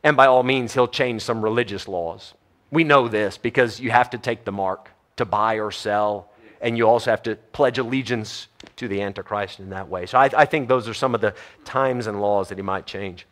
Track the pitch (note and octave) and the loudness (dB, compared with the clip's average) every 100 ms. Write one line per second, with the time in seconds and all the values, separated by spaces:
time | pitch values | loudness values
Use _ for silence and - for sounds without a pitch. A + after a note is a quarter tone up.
0 | D3+ C#3 C3+ B2+ B2+ C3 A#2 C3+ B2 - | 4 6 8 6 4 0 0 0 0 0
1 | B2+ A2+ - A2+ A2 A2+ G#2 G2 - F2+ | -2 -2 -4 -2 0 0 -2 -6 -6 -6
2 | E2 F2+ - _ _ _ _ D3+ D#3+ C#3+ | -6 -10 -18 _ _ _ _ -2 4 4
3 | A#2 G#2+ G2+ - A#2+ C3 A#2+ G#2 B2 A#2+ | 4 0 -2 -4 -2 2 0 0 2 2
4 | B2 A#2+ B2+ A#2 - G2+ F#2+ F#2+ - _ | 2 -2 -6 -4 -6 -4 -4 -6 -12 _
5 | _ - A#2 G#2 A2 A2 G#2+ - G#2+ G#2 | _ -6 -2 0 0 0 -6 -6 -2 0
6 | G#2 G#2 - _ - _ A#2+ A#2 A2 A#2+ | 0 -4 -10 _ -20 _ -4 2 4 4
7 | B2 G#2+ A2+ G#2 _ - C3+ B2+ A#2+ C3+ | 2 -2 -2 -8 _ 0 0 0 -2 -4
8 | A#2 A#2+ G#2+ - - _ - - A#2 G2 | -2 -4 -4 -14 -16 _ -20 -12 -6 -4
9 | G2+ G2 - G#2 G2 - F#2+ F#2+ F#2+ F#2 | -4 -8 -6 -6 -6 -10 -12 -12 -8 -8
10 | F2+ B2+ C#3 D#3 C#3+ D#3+ A#2+ B2+ A2+ G#2+ | 0 4 4 4 2 2 2 0 0 -4
11 | C3 A#2 G#2+ - - _ - C3 C3+ B2 | -2 0 0 -2 -20 _ -6 0 0 0
12 | A2 G2+ G2+ G2+ F#2 F#2+ G2 F#2+ - F#2+ | -4 -2 0 0 -2 -6 -4 -6 -6 -10
13 | G2 F2 - | -10 -12 -20